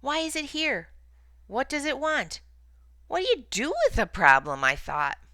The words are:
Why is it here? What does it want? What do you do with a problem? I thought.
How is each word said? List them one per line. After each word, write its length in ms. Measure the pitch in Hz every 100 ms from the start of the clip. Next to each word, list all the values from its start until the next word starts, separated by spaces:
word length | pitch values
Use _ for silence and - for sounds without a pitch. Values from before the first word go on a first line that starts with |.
Why 180 | 262 302
is 180 | 320 311
it 100 | 294
here? 440 | 302 311 214 165 - - - - - -
What 220 | 208 269
does 160 | 294
it 140 | 285 277
want? 420 | 311 302 175 - - - - - - - -
What 140 | 339
do 80 | 370
you 160 | 466 -
do 240 | 185 269 605 622
with 120 | -
a 80 | 214
problem? 580 | - 160 135 147 139
I 120 | 135 143
thought. 420 | - 147 143 - -